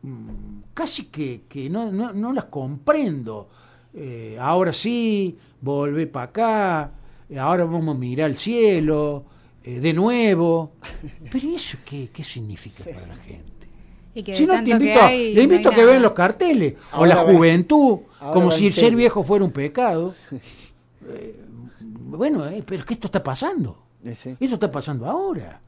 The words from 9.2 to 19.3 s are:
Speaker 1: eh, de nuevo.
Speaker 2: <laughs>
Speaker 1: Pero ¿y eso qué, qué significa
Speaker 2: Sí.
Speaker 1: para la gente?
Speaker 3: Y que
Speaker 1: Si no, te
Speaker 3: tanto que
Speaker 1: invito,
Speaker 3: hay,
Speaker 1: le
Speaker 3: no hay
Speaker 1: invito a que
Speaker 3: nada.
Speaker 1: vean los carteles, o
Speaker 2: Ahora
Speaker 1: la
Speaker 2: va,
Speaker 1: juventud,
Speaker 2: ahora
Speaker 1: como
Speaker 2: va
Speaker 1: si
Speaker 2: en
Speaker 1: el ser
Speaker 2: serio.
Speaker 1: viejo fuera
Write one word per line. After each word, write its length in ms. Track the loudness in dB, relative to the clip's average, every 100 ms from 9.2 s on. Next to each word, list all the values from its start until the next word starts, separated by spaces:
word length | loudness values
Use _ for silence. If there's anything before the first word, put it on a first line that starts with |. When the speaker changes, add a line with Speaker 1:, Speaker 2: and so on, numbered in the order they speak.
| -12 _ _ _
Speaker 1:
eh, 180 | -14 -4
de 120 | -2
nuevo. 800 | 0 0 2 2 2 2 0 -2 _ -18 -16
Speaker 2:
<laughs> 300 | -16 -16 -10
Speaker 1:
Pero 180 | -8 -6
¿y 60 |
eso 240 | -8 -10 -14
qué, 240 | -14 -14 -12
qué 100 | -14
significa 600 | -16 -12 -12 -14 -18 -18
Speaker 2:
Sí. 60 | -16
Speaker 1:
para 120 | -16 -16
la 80 | -20
gente? 320 | -20 -20 -20 -20 -20 -20 -20 -20 -20
Speaker 3:
Y 80 | -14
que 120 | -10 0
Speaker 1:
Si 100 | 2
no, 60 |
te 40 | 4
Speaker 3:
tanto 140 | 2
que 60 | 2
Speaker 1:
invito, 160 | 4 8
Speaker 3:
hay, 260 | 6 6 2
Speaker 1:
le 60 |
Speaker 3:
no 40 | 4
hay 40 |
Speaker 1:
invito 240 | 6 6 4
a 40 |
que 40 | 8
Speaker 3:
nada. 100 | 8
Speaker 1:
vean 100 | 8
los 100 | 6
carteles, 600 | 2 0 2 2 2 0
o 220 | -4 -12 2
Speaker 2:
Ahora 180 | 6
Speaker 1:
la 80 | 6
Speaker 2:
va, 100 | 6
Speaker 1:
juventud, 680 | 8 8 4 4 4 4 2 -4 _
Speaker 2:
ahora 140 | 0
Speaker 1:
como 120 | 2 4
Speaker 2:
va 60 |
Speaker 1:
si 80 | 4
Speaker 2:
en 40 | 2
Speaker 1:
el 60 |
ser 120 | 4
Speaker 2:
serio. 140 | 4 6
Speaker 1:
viejo 260 | 2 2
fuera 200 | 0